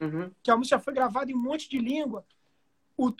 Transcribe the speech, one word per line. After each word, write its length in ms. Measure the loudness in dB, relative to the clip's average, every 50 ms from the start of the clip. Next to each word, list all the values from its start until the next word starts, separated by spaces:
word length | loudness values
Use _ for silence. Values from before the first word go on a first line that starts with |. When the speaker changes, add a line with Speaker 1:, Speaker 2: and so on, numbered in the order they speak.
Speaker 1:
Uhum. 300 | -4 -4 -2 -4 -6 -6 -10 _
Speaker 2:
que 80 | 2 4
a 60 | 4
música 220 | 4 4 2 2 2
foi 140 | 2 0
gravada 380 | 0 0 0 0 0 -2 -4 -2
em 40 | -2
um 40 | -2
monte 260 | -2 -2 -2 -4 -4 -4
de 100 | -4 -2
língua, 460 | -2 0 -2 -2 -2 -4 -6 -8 -12 _ _ _ _ _ _ _ _ _ _ _ _ _ _
o, 160 | 0 0 0 0